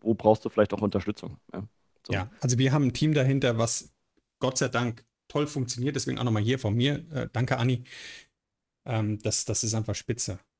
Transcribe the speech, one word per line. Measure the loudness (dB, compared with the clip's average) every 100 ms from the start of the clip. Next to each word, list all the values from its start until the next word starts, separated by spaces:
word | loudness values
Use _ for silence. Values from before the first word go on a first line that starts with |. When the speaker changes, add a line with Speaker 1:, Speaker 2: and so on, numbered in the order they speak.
Speaker 1:
wo | -2
brauchst | 2 4 4
du | 2
vielleicht | 2 2
auch | 2
Unterstützung, | 0 0 -2 -8 -10 -16 _
ja. | -12 -12 _ _ _ -6
So. |
Speaker 2:
Ja, | -4 -4 -4
also | 0 2
wir | 4
haben | 4 2
ein |
Team | 2 2
dahinter, | 4 4 4 2 2
was | 2 0 -4 _ _ _ _ -4
Gott | -2 0
sei | 0
Dank | 0 -2 -4 _ _ _
toll | -4 -2
funktioniert. | -2 -4 -4 -2
Deswegen | -2 -4 -2
auch |
nochmal | 0 2
hier | 2 0
von | 0
mir, | 2 0 0 -6
äh, | -8 -4
danke, | -2 0 2
Anni. | 2 0 -4 -18 -16 -18 -20 _ _ _ _ _
Ähm, | -4 -2 -2 -2
das, | -2 -2
das | -2 -2
ist | 0
einfach | -2 -2
spitze. | -6 -4 -4 -4 -6 _ _